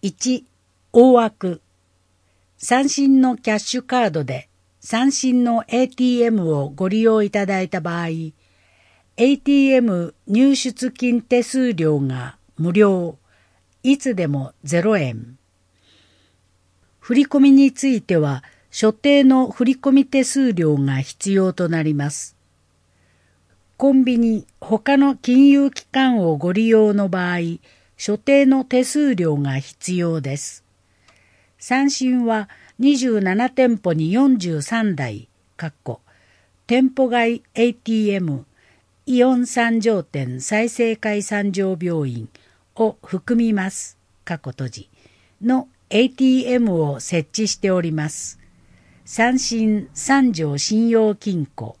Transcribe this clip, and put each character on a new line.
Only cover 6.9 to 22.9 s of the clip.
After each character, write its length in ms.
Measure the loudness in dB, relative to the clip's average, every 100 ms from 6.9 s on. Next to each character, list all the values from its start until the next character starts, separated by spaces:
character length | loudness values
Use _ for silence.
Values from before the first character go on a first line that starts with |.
| 2
用 200 | 2 2
い 80 | 0
た 140 | -2
だ 160 | -4 -4
い 80 | -4
た 140 | -6
場 180 | -6 -6
合、 40 | -6
エ 0 | -8 -10 _ _ _ _ _ _ _ _ 0
ー 220 | 2 2
テ 100 | 2
ィ 180 | 2 4
ー 60 |
エ 60 | 4
ム 320 | 2 -2 -4 _ -2
入 300 | 2 4 2
出 340 | -2 -6 -8
金 300 | -4 -2 -2
手 220 | 0 -2
数 320 | 0 -2 -2
料 260 | 0 0 0
が 380 | -2 -6 -10 -16 _ -6
無 160 | -2
料。 460 | 2 2 2 -4 -10 _ _ _ _ _ _
い 160 | 0 0
つ 160 | 0
で 140 | -2 -2
も 260 | -4 -6 _
ゼ 160 | -4 -2
ロ 160 | 0 0
円。 400 | -2 -8 -14 -20 _ _ _ _ _ _ _ _ _ _ _ _ _ _ _ _
振 140 | -4 -2
り 100 | 0
込 140 | 2
み 120 | 6
に 180 | 6 4
つ 160 | 0 -2
い 140 | -2
て 160 | 0 0
は、 260 | 0 -4 -10 _ _
所 240 | -2 -2
定 300 | 0 2 4
の 260 | 6 4 0
振 140 | -2 -2
り 80 |
込 180 | 0 2
み 140 | 2 2
手 180 | 0
数 300 | -2 0 0
料 240 | 0 0 2
が 220 | 0 -2
必 320 | -6 -8 -2
要 200 | 0 0
と 160 | -2 -4
な 140 | -2
り 100 | -2
ま 160 | -2 -4
す。 260 | -8 -16 _ _ _ _ _ _